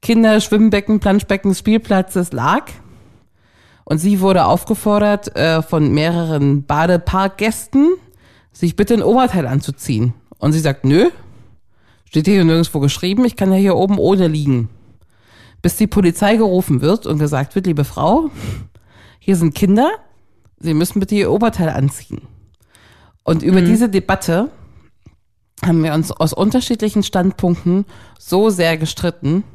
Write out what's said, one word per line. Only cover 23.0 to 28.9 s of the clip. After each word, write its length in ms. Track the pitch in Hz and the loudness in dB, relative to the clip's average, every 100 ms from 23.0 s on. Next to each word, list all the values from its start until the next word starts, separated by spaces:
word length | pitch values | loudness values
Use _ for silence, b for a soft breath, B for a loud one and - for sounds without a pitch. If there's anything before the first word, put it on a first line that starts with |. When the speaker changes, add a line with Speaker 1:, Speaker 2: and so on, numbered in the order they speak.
| b b | b b
Speaker 1:
Und 200 | - 160 | -4 -2
über 180 | - 185 | 2 2
Speaker 2:
Mhm. 40 | 175 | 4
Speaker 1:
diese 240 | 220 233 | 2 2
Debatte 600 | 190 - 190 - 170 262 - b b b _ - _ _ _ _ - | 0 -2 -4 -2 -2 -2 -8 b b b _ -20 _ _ _ _ -6
haben 200 | 175 170 | -2 0
wir 100 | 160 | 0
uns 180 | 151 156 | -2 -4
aus 220 | - 165 | -2 -4
unterschiedlichen 720 | - 202 254 - 226 214 208 | 0 0 0 -2 -4 -2 -2
Standpunkten 840 | 196 190 180 - 180 175 175 180 202 B B B | -2 -2 -2 -2 -2 -2 0 -2 -2 B B B
so 320 | - 180 214 | -4 0 0
sehr 260 | 190 165 160 | 2 0 0
gestritten 680 | 156 | -4